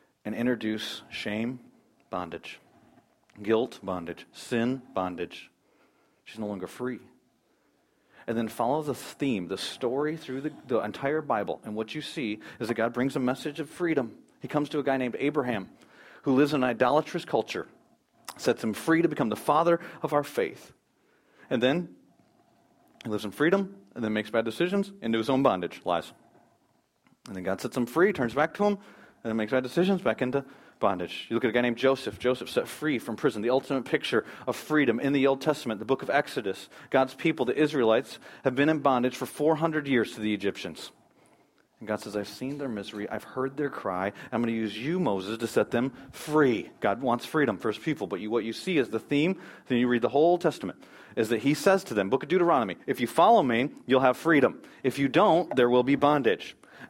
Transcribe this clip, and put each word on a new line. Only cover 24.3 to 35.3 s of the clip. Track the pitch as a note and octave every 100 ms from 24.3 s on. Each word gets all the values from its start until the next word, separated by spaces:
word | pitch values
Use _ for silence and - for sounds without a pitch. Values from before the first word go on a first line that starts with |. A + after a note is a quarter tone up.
| A#2 A2+
decisions | A2 F3 G3+ G3 -
into | A#2 A2+
his | A2+
own | C3
bondage, | C3+ F#2 F2 -
lies. | F2+ E2+ - - _ _ _ _ _ _ _ _ _ _ -
And | F#2+
then |
God | F2+ F#2+
sets | A#2+ C3+
him | A#2+
free, | D#3+ G3
turns | - A#2 B2
back | D#3+
to | - G#3
him, | G3 - - - _
and | A2+
then | A2+
makes | G#2+
bad | C3
decisions | B2+ E3+ F3+ F#3
back | B2 G#2+
into | B2+ C#3 - - - -
bondage. | G2+ F2+ F2 - -
You |
look | A2+
at | A#2+
a |
guy | A#2+
named | B2 A2+
Joseph. | C3+ C3+ G#2+ F#2+
Joseph | B2 B2+ -
set | A#2+ -
free | - D3+ B2
from | - G#2+
prison, | C#3+ G#2+
the | A#2
ultimate | C3 - C3+ A#2+
picture | D3 - A#2 - - -
of | -
freedom | - D3+ B2+ A2+
in | C#3
the | C#3
Old | C3+